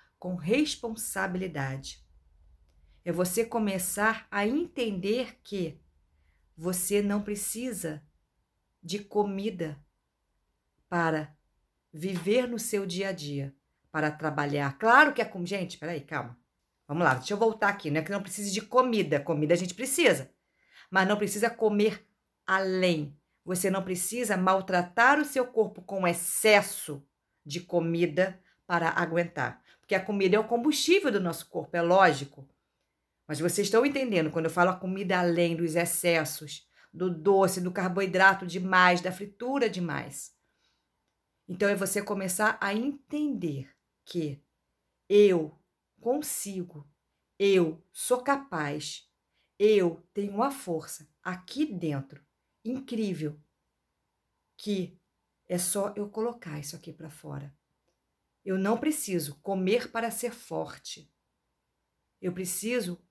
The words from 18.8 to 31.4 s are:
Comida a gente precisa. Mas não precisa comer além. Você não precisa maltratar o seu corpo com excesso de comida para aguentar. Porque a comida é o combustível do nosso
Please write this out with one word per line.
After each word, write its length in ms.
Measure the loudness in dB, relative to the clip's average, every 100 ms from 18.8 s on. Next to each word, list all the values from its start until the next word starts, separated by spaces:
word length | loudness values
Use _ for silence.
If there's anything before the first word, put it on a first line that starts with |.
| 0 -2 0 -2
Comida 320 | -2 -2 2
a 40 | 0
gente 180 | -2
precisa. 580 | -6 -4 2 2 2 -4 _ _ _ _ -20 -4
Mas 160 | 0 2
não 120 | 2
precisa 320 | -2 0 -2
comer 560 | 0 0 2 0 0 _ _ _ _ -2
além. 680 | 0 0 2 2 2 -2 -10 _ _
Você 260 | -6 -2 0
não 120 | -2
precisa 540 | -2 -4 -4 -2 -2 0
maltratar 840 | 2 2 2 0 0 4 4 4
o 40 |
seu 220 | 2 -2 0
corpo 360 | 0 0 -2
com 240 | -10 -2 0
excesso 1000 | 0 -2 2 6 6 6 -4 -8 -10 -14 _ _ _
de 160 | -12 -10
comida 800 | -2 0 0 0 0 2 -2 -2 _ _ -2
para 240 | 0 0
aguentar. 720 | 0 0 0 -2 -2 -4 -6 _ _
Porque 140 | -2
a 80 | -2
comida 340 | 0 2 4 4
é 20 |
o 100 | 4
combustível 640 | 2 2 2 4 4 4
do 80 | 0
nosso 260 | 0 -4